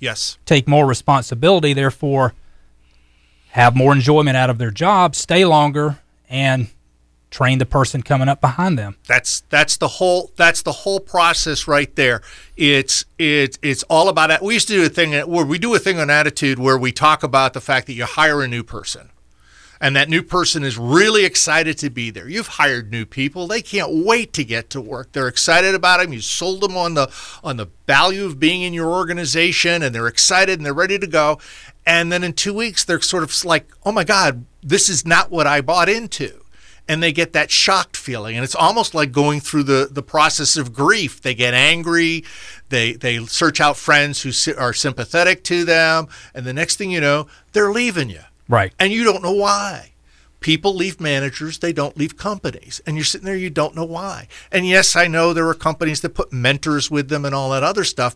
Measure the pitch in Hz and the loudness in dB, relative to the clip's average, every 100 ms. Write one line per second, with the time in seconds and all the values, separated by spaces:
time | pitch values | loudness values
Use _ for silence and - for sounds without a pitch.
0 | 127 107 - - - 147 123 147 139 123 | -6 -6 -8 -8 2 2 4 4 4 2
1 | - 139 120 117 160 190 151 135 139 - | 2 0 0 0 4 4 2 0 0 -2
2 | 143 135 127 - - - _ _ _ _ | -2 0 0 -2 -20 -20 _ _ _ _
3 | _ _ _ _ _ 123 120 127 131 139 | _ _ _ _ _ 4 4 6 4 4
4 | 127 151 147 131 127 117 117 104 170 202 | 4 4 4 2 2 0 -4 -2 2 4
5 | 175 - - 170 190 151 147 147 151 139 | 2 0 0 4 6 6 4 2 -2 -4
6 | _ _ - 131 135 131 113 - _ _ | _ _ -10 -2 0 0 -2 -8 _ _
7 | _ _ _ - 127 131 127 143 131 139 | _ _ _ -2 0 2 2 2 0 -2
8 | - 139 135 139 131 123 185 143 101 98 | 0 2 2 2 0 0 0 0 -4 -10
9 | - 123 - - - 147 151 - 151 - | 0 0 0 -8 0 2 2 0 -2 0
10 | 185 180 175 - 170 165 175 - 202 196 | 0 0 -2 2 2 2 -4 -6 -4 -6
11 | 196 185 170 160 165 139 - 143 135 - | -2 0 2 2 -2 -4 0 0 0 0
12 | 131 113 - - - - 147 143 131 - | 0 0 -6 -20 -18 -2 2 2 2 -4
13 | - - 160 147 135 - 147 131 - 160 | -4 -4 -2 0 0 -2 -6 -4 0 2
14 | 175 160 156 156 196 226 - 202 160 - | 4 2 2 2 0 -2 0 2 0 2
15 | 160 147 147 170 165 180 233 214 196 180 | 0 -2 -2 -2 0 -2 0 0 0 -2
16 | 143 147 151 - 143 127 131 131 127 - | 2 2 2 0 -2 0 2 2 0 2
17 | 151 156 143 135 135 123 - 131 120 117 | 2 2 2 2 0 -2 -2 -2 -2 -8
18 | 120 - 156 147 131 120 113 117 - - | -6 0 2 2 -2 -6 -8 -12 -12 -12
19 | - _ _ _ _ - - - 139 139 | -14 _ _ _ _ -20 -20 -4 0 2
20 | 143 165 170 180 160 160 139 117 120 156 | 2 0 0 -2 0 -2 -4 -4 2 4
21 | 214 220 185 - - 156 160 147 143 120 | 6 4 2 0 0 2 0 -4 -6 -6
22 | 117 98 107 196 214 - 147 120 107 117 | -8 -10 -10 -10 -8 -2 0 0 -6 -8
23 | 110 - 139 180 175 226 - 202 156 160 | -8 -6 -6 -6 -6 -6 -4 -6 -2 -2
24 | 190 233 220 - 117 113 - 139 110 127 | 0 0 -2 -6 -4 -6 -6 -12 -12 -14
25 | 131 143 127 - - 170 190 190 180 180 | -10 -4 -4 -2 2 4 4 2 4 2
26 | 180 123 - - 175 190 196 185 170 160 | 2 -4 -8 -6 -4 -2 -4 -2 -2 0
27 | 131 - - - 165 123 101 - - 139 | -2 -4 -20 -14 -10 -8 -10 -12 2 4
28 | 175 190 196 135 160 180 180 170 165 180 | 4 0 -6 0 0 0 -4 -4 -2 -2
29 | 170 175 160 156 175 - 175 170 143 117 | -2 -4 -4 0 0 2 0 0 -2 -2
30 | 117 - - 185 190 180 147 143 185 196 | -2 0 2 4 2 0 -4 -2 0 0
31 | 190 156 151 151 - - - - - 170 | 0 2 2 0 -6 -20 -20 -8 0 2
32 | 170 180 180 - 202 202 233 175 - 165 | 2 -2 -4 -4 -4 -2 -4 -4 -2 -2
33 | - 185 156 - 175 160 - - 196 214 | 0 -2 -2 -4 0 0 -2 -8 -4 -2
34 | 170 202 165 120 123 _ 139 185 - 170 | 2 2 2 -2 -10 _ -2 0 2 -2
35 | 160 165 - 170 143 147 135 180 170 226 | 2 2 2 0 2 2 2 2 2 0
36 | 226 - 127 - - - - - - 156 | -4 -10 -10 -12 -20 -20 -20 -18 -6 -2
37 | 165 151 165 156 147 - - 190 180 - | 0 0 -2 0 0 0 2 0 -2 -8
38 | - 117 104 120 131 170 165 226 208 160 | -10 -10 -8 -8 -6 0 2 2 -2 -2
39 | 147 131 143 147 - 151 139 135 139 143 | -2 2 0 0 -2 -2 2 0 0 -6
40 | - 156 151 - 147 160 123 117 147 214 | -4 0 0 0 -2 -2 -4 -2 2 2
41 | 147 - 131 117 123 123 143 170 170 170 | -2 -6 -6 -2 0 4 4 2 0 0
42 | 165 165 - - - - - 127 113 - | 0 -2 -8 -20 -20 -20 -6 -2 -2 -2
43 | 127 117 113 - 165 147 151 139 - 147 | -4 -4 -6 -6 -4 0 0 0 2 4
44 | 147 135 139 120 160 143 127 110 143 123 | 4 -2 -6 -4 -4 -2 -4 -2 -4 -6
45 | 113 170 180 180 - 175 170 165 160 160 | -4 2 2 0 -2 -2 2 2 4 2
46 | 156 - - 131 123 135 180 - 196 175 | -2 -14 -20 -12 -10 -6 -4 -4 -4 -2
47 | 143 147 151 - _ 208 202 220 247 180 | 0 0 -2 -16 _ 0 0 0 -2 -2
48 | 123 82 - _ - 120 95 - 190 220 | -6 -8 -20 _ 0 0 0 0 -2 2
49 | 233 190 185 202 202 202 202 165 - _ | 0 0 0 0 2 0 -2 -10 -18 _
50 | _ _ _ _ - 160 196 185 185 - | _ _ _ _ -2 0 0 -2 -4 -6
51 | 156 139 139 - 156 156 170 160 147 - | -4 -2 -4 -8 -12 -6 -6 -4 -4 -4
52 | 156 - 202 202 147 87 - - - 156 | -6 -6 -8 -6 -8 -10 -16 -14 -8 -4
53 | 147 - 190 190 185 147 151 156 165 165 | -4 -6 -6 -6 -6 -2 -4 -4 -8 -8
54 | 196 175 - - - 190 185 185 185 170 | -10 -12 -16 -20 -4 -2 4 4 4 4
55 | 175 165 170 170 165 160 160 160 160 147 | 2 4 2 2 0 0 -2 -2 -4 -4
56 | 165 - - 127 123 139 156 147 - 147 | -6 -6 -6 -2 0 0 0 -2 0 -2
57 | 135 151 143 139 131 135 151 208 175 - | -2 -4 -4 -4 -2 0 0 0 -4 -2
58 | 123 | -4